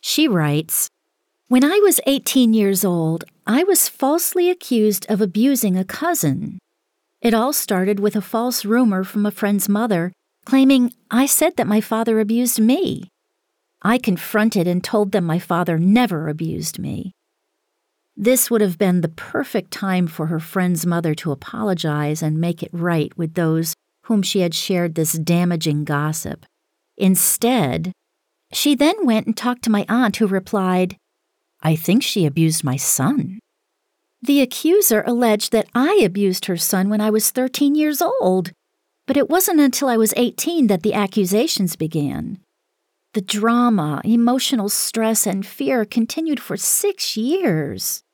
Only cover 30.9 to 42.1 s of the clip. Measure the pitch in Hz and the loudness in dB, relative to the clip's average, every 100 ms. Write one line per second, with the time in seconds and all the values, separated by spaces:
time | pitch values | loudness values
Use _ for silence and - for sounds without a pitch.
30.9 | - _ _ _ _ _ _ 156 160 160 | -4 _ _ _ _ _ _ -2 0 2
31.9 | 214 - 214 156 147 160 160 139 127 - | 2 2 0 0 2 2 2 -2 -4 -2
32.9 | - 131 285 156 196 _ _ _ _ _ | 0 0 0 -4 -8 _ _ _ _ _
33.9 | _ _ _ - 285 262 - 302 392 381 | _ _ _ 0 2 2 0 2 2 4
34.9 | 220 - 240 240 220 - 226 - 240 285 | 2 0 0 2 2 2 0 0 0 2
35.9 | 415 214 190 202 185 - 170 - 190 190 | 4 2 2 0 0 -4 -4 0 0 0
36.9 | 214 214 214 214 - 254 254 285 302 302 | 0 2 2 0 -2 -4 0 2 2 0
37.9 | 294 349 523 185 185 175 - _ _ _ | 0 -2 0 0 0 -2 -12 _ _ _
38.9 | _ - 269 247 339 370 330 285 - 277 | _ -2 0 2 0 2 4 4 2 0
39.9 | 226 220 - 240 - - 339 233 190 214 | 2 2 2 -2 -2 -4 0 2 2 0
40.9 | 208 202 214 185 208 311 - 185 - 156 | -2 -2 0 0 0 0 -2 -2 -2 -4
41.9 | 156 147 | -2 -4